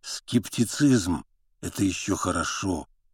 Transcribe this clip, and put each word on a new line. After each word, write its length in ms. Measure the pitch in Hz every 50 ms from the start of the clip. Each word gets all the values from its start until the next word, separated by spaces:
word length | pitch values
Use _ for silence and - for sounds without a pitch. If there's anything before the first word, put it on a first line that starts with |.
Скептицизм — 1200 | - - - - _ - - 120 101 - - - 117 - - - 147 143 131 117 90 90 87 76 - _ _ _ _ _ _ _
это 240 | - 87 - - 101
еще 320 | 95 87 - - - 92
хорошо — 680 | - - 92 82 82 82 - - - - 95 90 78 - _ _ _ _ _